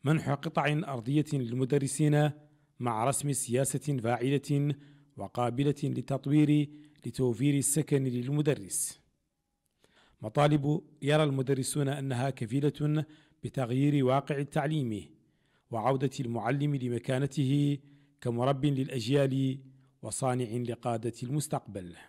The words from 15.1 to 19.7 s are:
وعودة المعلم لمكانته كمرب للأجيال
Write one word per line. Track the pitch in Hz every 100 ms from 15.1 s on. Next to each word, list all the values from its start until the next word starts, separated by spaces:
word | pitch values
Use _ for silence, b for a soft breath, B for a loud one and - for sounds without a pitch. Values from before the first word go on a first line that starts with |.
| _ _ _ _ _ _
وعودة | 113 117 135 135 -
المعلم | 120 117 107 143 147 139
لمكانته | 123 117 - 131 139 - 131 143 143 143 b b b b
كمرب | 123 117 127 139 147
للأجيال | 135 135 131 110 143 139 131 135 131 -